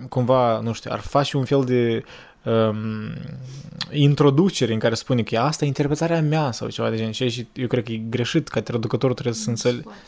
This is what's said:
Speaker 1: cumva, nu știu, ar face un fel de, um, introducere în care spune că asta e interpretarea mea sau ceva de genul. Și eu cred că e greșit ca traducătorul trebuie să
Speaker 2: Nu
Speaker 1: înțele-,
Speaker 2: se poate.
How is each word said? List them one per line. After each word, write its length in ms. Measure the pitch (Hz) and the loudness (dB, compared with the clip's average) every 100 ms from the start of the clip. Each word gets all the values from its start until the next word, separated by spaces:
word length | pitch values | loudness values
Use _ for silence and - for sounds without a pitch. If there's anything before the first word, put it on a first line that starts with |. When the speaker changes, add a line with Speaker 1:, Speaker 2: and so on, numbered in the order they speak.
| 127 | -6
Speaker 1:
cumva, 500 | 131 120 131 123 110 | -2 4 4 4 2
nu 120 | 113 | -2
știu, 180 | 110 - | -6 -6
ar 80 | 110 | -6
face 360 | - 143 139 143 | -2 0 0 0
un 80 | |
fel 200 | 127 139 | 0 2
de, 400 | 127 127 117 113 - - - - | 2 2 2 0 -4 -16 -20 -10
um, 320 | 120 113 110 107 110 110 107 110 - 127 - - - - - | 0 2 2 0 -4 -6 -8 -10 -12 -12 -14 -16 -16 -12 -6
introducere 800 | 147 143 143 143 135 190 - 117 | 4 4 6 6 6 4 2 0
în 60 | 110 | 2
care 160 | 117 | 0
spune 280 | 113 - 127 | 0 0 0
că 160 | 107 113 | 2 0
asta 260 | 135 156 | 0 0
e 20 | 147 | 0
interpretarea 540 | 135 143 147 165 170 | 0 0 0 0 2
mea 280 | 151 160 147 | 2 2 0
sau 180 | 113 117 | -2 -6
ceva 220 | 110 113 | -2 -2
de 60 | 113 | 0
genul. 160 | 113 | -2
Și 340 | 110 127 117 113 | -2 -2 -2 -8
eu 140 | - 123 | -6 -2
cred 180 | 127 | 0
că 80 | 113 | -2
e 40 | 113 | -6
greșit 520 | 113 123 147 165 - | -4 -2 0 0 0
ca 120 | - | -4
traducătorul 520 | 107 120 110 113 131 | -2 -2 -2 0 0
trebuie 200 | 123 120 | 0 -2
să 80 | 113 110 | -2 -2
Speaker 2:
Nu 40 | |
Speaker 1:
înțele-, 260 | 113 123 120 | 0 0 -2
Speaker 2:
se 60 | |
poate. 160 | - - | -6 -18